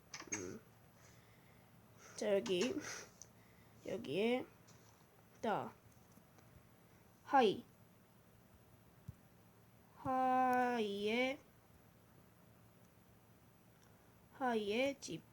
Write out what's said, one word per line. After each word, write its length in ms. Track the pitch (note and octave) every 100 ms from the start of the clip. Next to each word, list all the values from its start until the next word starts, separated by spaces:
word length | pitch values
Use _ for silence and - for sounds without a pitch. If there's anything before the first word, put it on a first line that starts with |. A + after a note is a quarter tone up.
| - - -
음. 260 | - F2+ G#3+ - - - - - - - - - - - - - - - -
자, 200 | G#3+ G3
여기, 400 | A#3 F3+ A#3+ - - - - - - - - - - - -
여기에, 580 | - A#2 D#3 A3 B3+ E4 - - - - - - - - -
자, 320 | A3+ F3+ A#2 - - - - - - - - - - - - - - -
하이, 400 | - C#4 A3 - - - - - - - - - - - - - - - - - - - - - - - - -
하이의, 1400 | C#4 C4 B3+ B3+ B3+ B3 B3 B3 G#3+ G3+ G#3 A#3 B3+ C#4+ - - - - - - - - - - - - - - - - - - - - - - - - - - - - -
하이의 640 | - C4 A3+ G#3 A3 C#4 C4+
집, 220 | - D#3+ -